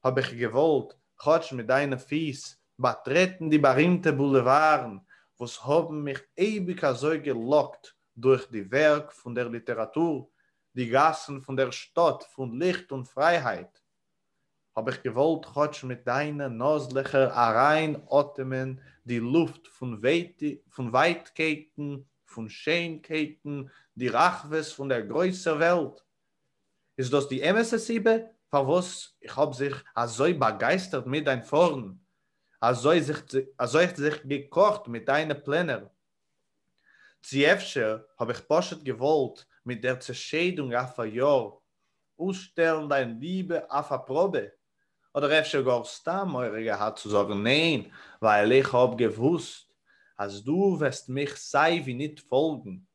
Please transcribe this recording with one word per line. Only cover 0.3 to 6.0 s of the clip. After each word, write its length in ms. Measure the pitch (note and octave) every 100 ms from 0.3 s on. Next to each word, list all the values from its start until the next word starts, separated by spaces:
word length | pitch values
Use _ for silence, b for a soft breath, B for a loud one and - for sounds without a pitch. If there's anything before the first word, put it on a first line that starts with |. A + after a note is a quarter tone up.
| A#2
gewollt, 600 | A#2+ A#2+ D#3+ C#3 - - _ _
Gott 360 | D3 E3 -
mit 160 | C3 A2
deinen 280 | C3 C#3+ C3
Fies, 580 | - D3+ D#3+ B2+ - - _ -
betreten 720 | B2+ B2 - D3+ F#3 F#3 D#3+
die 80 | D3+
berühmten 580 | C#3+ C3 E3+ F3+ E3 C3+
Boulevarden, 920 | C#3 C3+ B2 C#3+ D#3 D3 A#2 G2 b b b _
wo's 260 | A#2+ -
haben 380 | B2+ D#3 E3 D3+